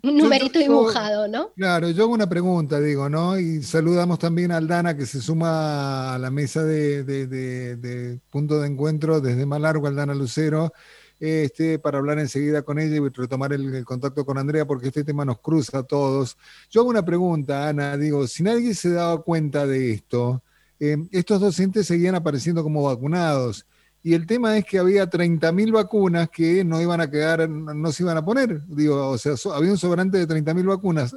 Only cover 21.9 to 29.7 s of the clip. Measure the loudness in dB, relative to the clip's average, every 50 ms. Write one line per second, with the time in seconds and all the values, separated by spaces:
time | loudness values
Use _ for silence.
21.9 | 2 2 2 2 0 0 -2 -2 -2 -2 -2 -2 -2 0 0 0 0 0 0 0
22.9 | 0 -2 -2 -2 0 0 0 0 0 0 -2 -4 -6 -8 -14 _ _ _ _ _
23.9 | _ _ 0 2 2 2 2 0 0 2 2 2 2 2 0 0 0 2 4 4
24.9 | 4 4 2 2 0 2 2 2 2 2 2 2 2 2 2 4 4 2 2 2
25.9 | 2 2 2 4 2 2 0 -2 0 0 2 2 4 2 2 2 0 0 0 0
26.9 | 0 0 -2 0 0 0 2 2 2 2 0 -2 -2 -8 -8 -8 -6 -2 -2 -2
27.9 | -2 0 -2 0 0 -2 0 0 0 2 0 0 -2 -6 -8 -8 -2 0 2 2
28.9 | 2 2 0 -2 -2 -2 -2 -2 -2 -2 -4 -4 0 2 2 2